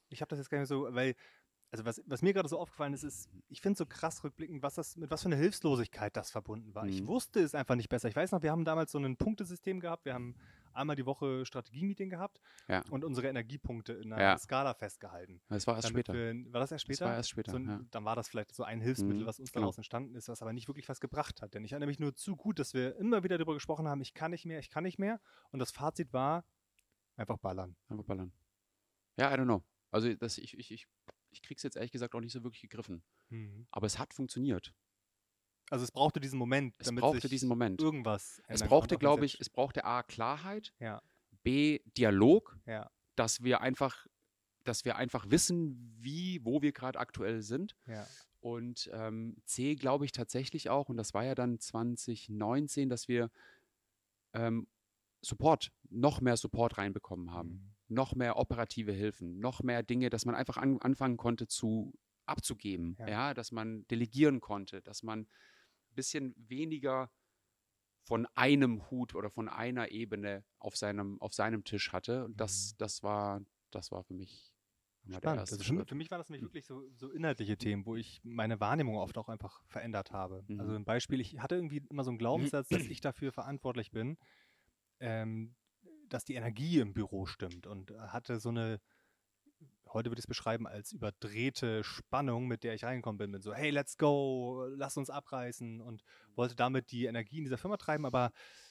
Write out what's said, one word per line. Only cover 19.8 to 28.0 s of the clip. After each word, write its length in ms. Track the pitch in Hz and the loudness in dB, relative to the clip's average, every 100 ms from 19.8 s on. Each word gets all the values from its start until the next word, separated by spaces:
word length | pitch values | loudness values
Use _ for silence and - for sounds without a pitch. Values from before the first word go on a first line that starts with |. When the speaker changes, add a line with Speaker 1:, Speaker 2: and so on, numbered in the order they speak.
| 107 123 131 | -8 -8 -8
Speaker 1:
ist, 140 | 120 117 | -12 -12
was 140 | 113 | -8
aber 100 | 110 | -6
nicht 160 | 120 117 | -6 -8
wirklich 200 | 139 - | -12 -8
was 120 | 131 | -8
gebracht 420 | - 147 - - | -6 -4 -4 -6
hat. 120 | 107 | -10
Denn 100 | 104 | -10
ich 80 | 107 | -8
erinnere 160 | 143 147 | -4 -4
mich 120 | 139 | -2
nur 140 | 147 | -2
zu 220 | - - 170 | -2 -6 -4
gut, 220 | 214 170 | -2 -2
dass 160 | 135 | -2
wir 220 | 131 127 - | 0 0 0
immer 280 | 214 220 | 2 2
wieder 140 | 175 175 | 4 0
darüber 160 | 160 | 0
gesprochen 340 | 147 - 156 156 | -2 -2 -2 0
haben: 120 | 139 | -2
ich 140 | 131 | -4
kann 160 | - 160 | -6 -4
nicht 120 | 170 | -4
mehr, 140 | 165 156 | -6 -8
ich 120 | - | -4
kann 140 | 156 | -2
nicht 140 | 180 - | -2 -2
mehr. 220 | 196 226 _ - - | -2 -2 _ -20 -10
Und 80 | 135 | -4
das 140 | 131 | -4
Fazit 400 | - 147 - 151 | -2 -2 -2 -2
war: 320 | 127 139 170 - _ _ _ _ _ _ - | 0 2 0 -4 _ _ _ _ _ _ -10
einfach 220 | 107 104 | -6 -4
ballern. 380 | 98 92 90 87 - | -2 -4 -6 -12 -10
Speaker 2:
Einfach 160 | 107 | -10